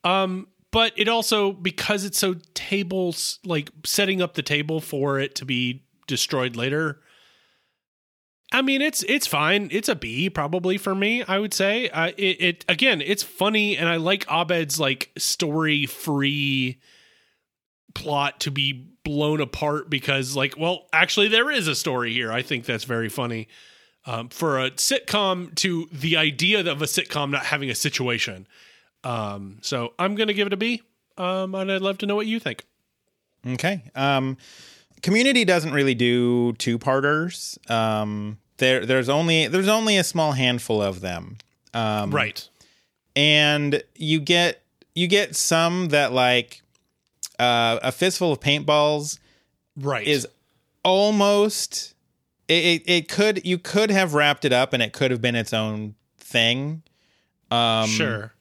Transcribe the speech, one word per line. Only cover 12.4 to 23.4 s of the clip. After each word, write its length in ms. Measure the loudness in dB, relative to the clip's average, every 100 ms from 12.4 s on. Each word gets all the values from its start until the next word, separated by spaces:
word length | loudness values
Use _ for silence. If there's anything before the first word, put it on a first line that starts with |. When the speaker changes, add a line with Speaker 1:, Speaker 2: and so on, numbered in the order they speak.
Speaker 1:
it, 240 | 0 0 -4
again, 320 | 2 2 2
it's 200 | 0 -4
funny, 540 | -4 -2 0 2 0 0
and 120 | 0
I 80 | 0
like 280 | 0 -2 0
Abed's, 480 | -2 0 -2 -2 -2
like, 320 | -2 -2 -8 -6
story-free 1600 | -4 -2 -2 0 0 0 -2 -6 -4 0 0 0 0 0 -2 -6 _ _ _ _ _ _ _ _ _ _ _
plot 460 | -12 -4 -2 -2 -4
to 100 | -6
be 360 | -2 -2 -4 -14 _
blown 380 | -4 0 0 0
apart 480 | -4 -2 -2 -2 -4
because, 460 | -4 -2 -2 -2 -2
like, 200 | -2 -2
well, 300 | -2 -2 _
actually, 340 | 2 2 4 4
there 240 | 4 2
is 160 | 0 0
a 80 | -2
story 380 | -2 -2 -2
here. 180 | -2 -2
I 100 | -4
think 240 | -4 -6 -4
that's 180 | -6
very 260 | -2 -4 -4
funny. 380 | -4 -4 -6